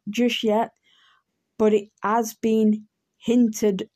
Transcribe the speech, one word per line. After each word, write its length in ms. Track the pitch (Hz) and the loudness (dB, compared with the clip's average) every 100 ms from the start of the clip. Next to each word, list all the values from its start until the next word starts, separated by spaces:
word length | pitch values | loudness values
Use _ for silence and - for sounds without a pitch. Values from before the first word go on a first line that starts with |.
| - | -8
just 340 | 220 240 - | -2 -2 -2
yet, 280 | 220 214 - _ _ _ _ _ _ _ _ - | -2 -2 -2 _ _ _ _ _ _ _ _ -2
but 140 | 214 | 0
it 160 | 214 208 _ | 2 -2 _
has 320 | 202 233 220 | -2 -2 -2
been 520 | - 226 220 214 214 - _ _ _ | -4 -2 2 2 0 -6 _ _ _
hinted 680 | - 240 233 220 208 190 - | 0 2 2 0 -2 -2 -6